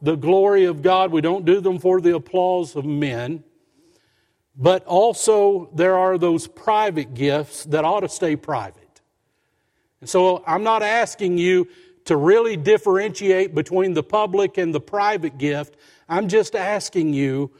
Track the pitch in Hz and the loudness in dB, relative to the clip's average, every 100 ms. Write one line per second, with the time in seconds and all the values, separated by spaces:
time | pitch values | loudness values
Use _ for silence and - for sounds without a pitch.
0 | 147 160 143 190 202 196 180 151 165 185 | -4 -2 2 4 4 4 2 2 0 2
1 | 190 160 156 190 170 196 190 180 180 185 | 2 0 0 0 2 2 2 0 2 2
2 | 170 170 - 185 180 180 160 147 139 143 | 2 0 -2 -2 0 -2 -4 -6 -4 -4
3 | 143 120 123 160 - _ _ _ _ _ | -4 -4 -8 -10 -14 _ _ _ _ _
4 | _ _ _ _ _ 131 151 185 185 180 | _ _ _ _ _ -2 0 0 0 2
5 | 233 - - 214 202 196 170 160 180 185 | 2 2 2 4 2 0 -4 -2 0 2
6 | 185 185 175 165 165 - - 214 214 156 | 2 0 0 0 -4 -8 -2 0 0 -4
7 | 123 123 139 143 147 - 156 151 156 208 | -8 -4 -2 -2 -4 -12 -4 -2 0 -2
8 | 185 - 175 147 - 135 98 - _ _ | -4 -4 -4 -4 -6 -8 -8 -16 _ _
9 | _ _ _ _ _ _ _ _ _ _ | _ _ _ _ _ _ _ _ _ _
10 | 123 185 185 180 160 170 220 220 208 233 | -2 2 2 0 -2 -2 0 0 0 0
11 | 220 - 190 175 180 180 175 - _ _ | -2 -4 -2 0 2 2 0 -8 _ _
12 | - 156 151 220 233 190 147 214 208 190 | -2 2 4 4 2 -2 2 2 4 0
13 | 208 180 202 185 196 156 147 185 190 160 | -2 -2 0 2 0 -2 -2 0 0 -2
14 | 143 214 214 196 196 - 175 156 - 202 | -2 -2 0 0 0 -2 -2 -4 -4 -2
15 | 202 208 160 135 143 143 143 _ _ _ | 0 -2 -4 -4 -4 -4 -8 _ _ _
16 | - 170 208 214 202 214 190 208 - 185 | -6 -4 0 2 0 -2 -4 -4 -4 -2
17 | 156 139 139 135 139 - | 0 0 -2 -2 -6 -10